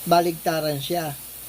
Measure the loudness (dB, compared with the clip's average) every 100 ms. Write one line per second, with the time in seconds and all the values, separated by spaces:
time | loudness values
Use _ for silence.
0 | 4 6 6 0 -2 0 0 -2 -2 -4
1 | -4 -8 -12 -16